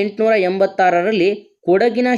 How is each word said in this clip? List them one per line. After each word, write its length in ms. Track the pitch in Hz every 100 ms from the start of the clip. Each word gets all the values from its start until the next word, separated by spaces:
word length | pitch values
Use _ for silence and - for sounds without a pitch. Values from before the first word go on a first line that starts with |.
ಎಂಟುನೂರ 340 | 202 202 220 220 180
ಎಂಬತ್ತಾರರಲ್ಲಿ 840 | 190 190 190 185 175 180 220 175 208 - _ -
ಕೊಡಗಿನ 440 | 185 240 220 247